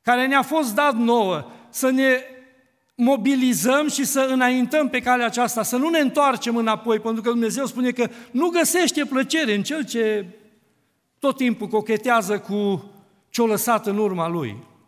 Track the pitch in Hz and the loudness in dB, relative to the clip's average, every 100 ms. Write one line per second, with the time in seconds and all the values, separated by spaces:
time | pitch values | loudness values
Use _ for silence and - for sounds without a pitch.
0 | - 247 262 277 262 320 262 202 294 226 | 2 2 2 2 2 0 0 2 2 2
1 | 233 240 190 165 - - - - 262 262 | 2 2 2 -2 -6 -20 -14 -2 0 2
2 | 269 254 254 - - _ _ _ _ - | 2 2 -2 -20 -20 _ _ _ _ 0
3 | 240 269 220 269 254 190 208 269 302 285 | 2 2 2 2 2 2 2 2 0 -2
4 | 269 277 262 262 247 254 240 311 277 254 | -2 0 0 2 2 2 2 0 0 -2
5 | 247 247 233 240 240 233 214 247 311 330 | 0 0 0 0 -2 -2 -2 0 2 2
6 | 269 294 285 240 233 233 226 214 226 214 | 2 2 2 2 -2 0 0 0 0 -2
7 | 220 226 226 240 226 202 269 240 247 247 | 0 -2 -2 0 0 -2 -4 -2 -2 0
8 | 233 - - 247 349 339 302 359 330 311 | -4 -4 -6 -2 0 2 2 2 2 0
9 | 285 262 - 320 269 208 - 311 247 233 | -2 -2 0 0 0 -2 -2 -6 -4 -2
10 | 220 214 180 - _ _ _ _ _ _ | -2 -2 -6 -18 _ _ _ _ _ _
11 | _ _ 277 262 254 220 196 214 214 214 | _ _ -2 0 0 -2 -2 -2 0 -2
12 | 233 233 190 208 202 202 202 185 - - | 2 0 0 -4 -2 -2 -2 -2 -6 -20
13 | _ _ _ - 226 208 226 220 226 202 | _ _ _ -2 0 0 0 0 0 -2
14 | 208 180 165 170 123 104 - _ | -2 -2 -4 -4 -6 -10 -18 _